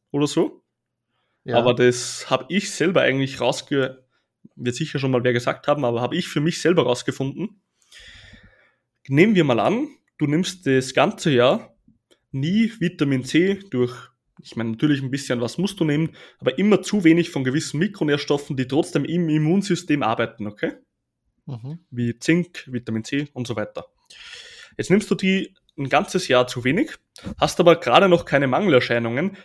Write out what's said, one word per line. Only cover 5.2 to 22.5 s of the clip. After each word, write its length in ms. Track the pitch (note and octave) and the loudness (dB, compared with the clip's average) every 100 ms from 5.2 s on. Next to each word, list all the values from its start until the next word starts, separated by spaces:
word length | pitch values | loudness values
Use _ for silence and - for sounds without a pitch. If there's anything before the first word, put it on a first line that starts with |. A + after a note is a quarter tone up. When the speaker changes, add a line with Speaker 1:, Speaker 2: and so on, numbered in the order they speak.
Speaker 1:
wer 100 | B2+ | 2
gesagt 340 | A#2+ B2 - - | 0 -2 -4 -2
haben, 180 | C#3+ A#2+ | 0 0
aber 160 | A#2 | -2
hab 120 | B2 | -2
ich 140 | F3+ - | -4 -4
für 140 | D#3 | -2
mich 180 | D#3 - | -2 0
selber 240 | D#3+ E3 | 2 2
rausgefunden. 800 | C3 B2 - - C3+ C#3 G3 - _ _ _ - - - - - _ _ _ _ _ _ - | 2 -2 -4 -6 -8 -6 -12 -12 _ _ _ -20 -20 -20 -20 -20 _ _ _ _ _ _ -2
Nehmen 280 | C3+ G#3 F#3+ | 4 6 6
wir 80 | |
mal 160 | D3+ A2+ | 4 2
an, 280 | A2 A3 D4 - _ - | 2 0 -4 -10 _ -4
du 80 | D3 | 0
nimmst 400 | D#3 F#3 - C#3 | 0 -2 -4 0
das 300 | C3 C3 - | 0 0 0
ganze 340 | D3+ A3 F3 | 0 0 0
Jahr 460 | B2+ B2 G#3 - _ _ _ _ _ _ | 4 4 2 -4 _ _ _ _ _ _
nie 420 | C3+ D3 G#3 A3+ - | -6 -2 0 0 0
Vitamin 440 | - - C#3 C3+ | -4 0 0 0
C 360 | C3 D#3 F#3 G3 - | 0 2 2 0 -4
durch, 240 | B2 B2 - - _ _ - | -2 -2 -4 -20 _ _ -20
ich 140 | - - | -14 -8
meine, 160 | A2+ | -6
natürlich 320 | A2+ D3+ C#3 | -2 0 0
ein 80 | C3+ | -2
bisschen 280 | B2+ - B2 | -8 -4 -4
was 180 | A#2 - | -4 -4
musst 200 | F#3+ - | -6 -2
du 60 | D#3 | -2
nehmen, 300 | D3 E3 - - _ | 0 -2 -6 -20 _
aber 180 | - - | -4 0
immer 240 | G3+ G3+ | 2 2
zu 220 | - G#3 | 2 2
wenig 260 | E3 E3 E3 | 4 4 2
von 140 | C#3 | -2
gewissen 340 | C3 C#3+ - C#3+ | -2 -2 -4 -2
Mikronährstoffen, 800 | G3+ - D3+ C#3+ - C#3+ - C3 | -4 -2 -2 -2 0 -2 -2 -6
die 100 | B2 | -2
trotzdem 380 | C#3 - E3 C#3 | -2 0 -2 -2
im 240 | E3+ E3 | -2 0
Immunsystem 720 | D3+ D3+ F#3+ G3 E3+ - D3 | 0 2 0 0 -4 0 0
arbeiten, 460 | A2 A#2 A2+ - G#2 | 0 0 -4 -6 -12
okay? 260 | - - - _ _ _ _ _ _ - | -6 -8 -8 _ _ _ _ _ _ -16
Speaker 2:
Mhm. 340 | A#2+ B2+ E3 _ | -14 -12 -16 _
Speaker 1:
Wie 260 | A#2+ A#2+ A2+ | -6 -6 -2
Zink, 460 | - E3+ F3 | 0 0 -2